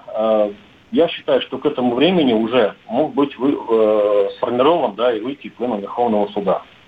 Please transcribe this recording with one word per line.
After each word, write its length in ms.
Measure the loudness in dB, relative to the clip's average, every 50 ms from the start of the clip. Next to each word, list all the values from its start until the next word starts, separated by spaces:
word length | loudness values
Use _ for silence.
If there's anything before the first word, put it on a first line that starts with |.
| -12 -10 -4
э, 380 | -2 0 2 2 2 0 0 -4 -8 -18 -20 -20 _ _ _
я 160 | 0 0 2 0
считаю, 320 | -2 -4 -2 0 0 0
что 160 | -2 -4 -6
к 80 | -4 -4
этому 300 | -4 -2 -2 -2 -2 0
времени 400 | 2 2 2 4 2 2 2 2
уже 400 | 2 0 0 2 2 2 0 -2 -6 _
мог 280 | -6 -2 -2 -2 -2 -2
быть 240 | -2 -2 -2 -2 -2
вы-, 180 | -2 -2 -2
э, 720 | -2 -2 0 2 2 4 4 4 2 2 2 2 2 2 0 -2
сформирован, 580 | -4 -4 -2 0 2 4 4 4 2 0 -2 -2
да, 160 | 0 0 0 0
и 40 | -2
выйти 280 | -4 -8 -10 -10 -14 -16
пленум 320 | -10 -6 -6 -4 -4 -4
Верховного 480 | -6 -6 -4 -2 0 0 0 0 0 -2 -4
суда 260 | -4 -2 -2 -2 -2 -4 -10 -20 -20 _